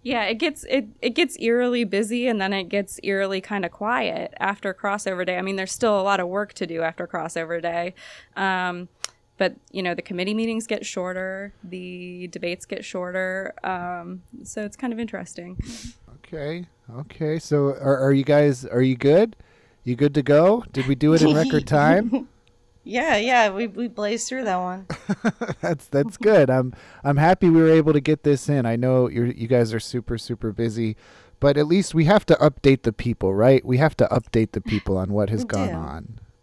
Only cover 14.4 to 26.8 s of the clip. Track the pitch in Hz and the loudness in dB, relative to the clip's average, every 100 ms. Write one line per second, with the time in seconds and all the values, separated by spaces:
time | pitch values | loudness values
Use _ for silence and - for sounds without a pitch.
14.4 | 202 - 208 - 254 226 226 190 175 - | -14 -10 -12 -8 -8 -6 -8 -10 -12 -16
15.4 | 175 185 - 233 233 - - 120 - 160 | -14 -10 -10 -12 -16 -18 -20 -20 -16 -10
16.4 | 143 170 175 _ - 117 147 - 156 160 | -8 -8 -12 _ -18 -16 -16 -6 -4 -4
17.4 | - 147 139 135 139 135 135 139 135 147 | 0 2 2 0 0 2 4 4 4 4
18.4 | 147 127 131 123 131 123 139 165 226 - | 4 2 -2 2 2 4 6 6 4 -2
19.4 | _ _ _ _ 123 123 147 143 135 147 | _ _ _ _ -6 0 2 2 4 6
20.4 | 175 226 - 139 131 135 151 160 151 151 | 6 4 -2 -4 -2 2 4 6 6 4
21.4 | 160 151 127 151 147 180 226 247 - _ | 2 0 2 2 4 4 2 -4 -6 _
22.4 | _ _ _ _ - 240 311 214 233 247 | _ _ _ _ -6 -4 0 0 2 4
23.4 | 214 190 233 190 240 - 208 226 - 262 | 4 0 -6 -6 -8 -6 -4 -4 -6 -6
24.4 | 226 180 180 185 180 - - 196 226 - | -4 -4 -4 -8 -12 -12 -6 -2 -4 -4
25.4 | 226 - 170 156 - 139 143 - 208 202 | -10 -6 -4 -6 -2 -2 -2 0 4 6
26.4 | 131 127 127 - | 6 2 -2 -8